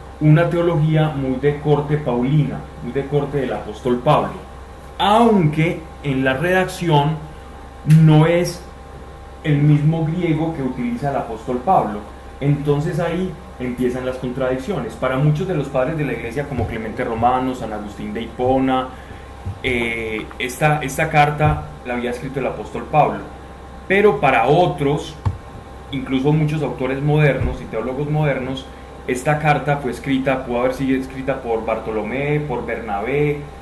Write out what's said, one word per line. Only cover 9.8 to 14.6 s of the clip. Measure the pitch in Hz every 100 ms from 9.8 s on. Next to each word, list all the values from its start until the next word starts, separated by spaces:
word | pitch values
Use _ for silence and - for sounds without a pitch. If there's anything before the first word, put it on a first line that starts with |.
| 151 165 156
griego | 180 170 147 160
que | 147
utiliza | 127 123 120 120 143
el | 127
apóstol | - 110 - 123
Pablo. | 185 180 107 104 - - - -
Entonces | 143 143 147 143 165 180
ahí | 170 175 185 - - -
empiezan | 127 123 123 127 127
las | 127
contradicciones. | 127 127 127 131